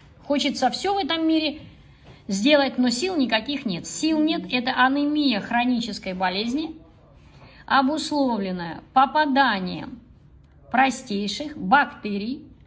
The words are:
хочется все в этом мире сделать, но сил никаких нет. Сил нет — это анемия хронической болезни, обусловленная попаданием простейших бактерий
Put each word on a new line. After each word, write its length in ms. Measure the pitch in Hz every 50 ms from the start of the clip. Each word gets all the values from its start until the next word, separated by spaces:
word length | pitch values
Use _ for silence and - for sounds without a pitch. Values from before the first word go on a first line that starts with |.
| - - - - -
хочется 460 | - 285 285 - 285 - - 262 240
все 240 | - - - 381 403
в 40 |
этом 300 | 403 381 269 330 330 320
мире 340 | 320 320 311 311 302 302 - - - - - - - - - - - - - -
сделать, 500 | - 196 190 208 285 302 285 277 254 -
но 120 | - 254 247
сил 260 | - - 359 381 381
никаких 480 | 311 254 220 226 220 220 285 285 - -
нет. 200 | 214 180 165 -
Сил 340 | - - - 302 311 320 311
нет — 320 | 302 320 339 330 - -
это 200 | 269 247 233 254
анемия 680 | 254 254 254 262 269 285 285 294 302 302 294 269 226 196
хронической 720 | 185 - - 240 247 254 247 233 - 220 196 - - 196 185
болезни, 600 | 185 190 185 180 196 220 233 247 302 320 320 - - - - - - - - - - - - - - - - - - -
обусловленная 1160 | - - 269 277 262 311 311 302 - 302 294 277 254 233 202 196 185 185 180 175 170 156 - - - -
попаданием 1040 | 254 277 269 277 302 311 294 254 269 277 247 214 190 185 180 175 151 - - - - - - - - - - - - - _ _ - - -
простейших 840 | - 240 269 269 - - - - 208 196 208 196 - - 294 294 294
бактерий 880 | - 185 185 233 294 269 - - - - 214 202 202 202 233 269 311 - - - - -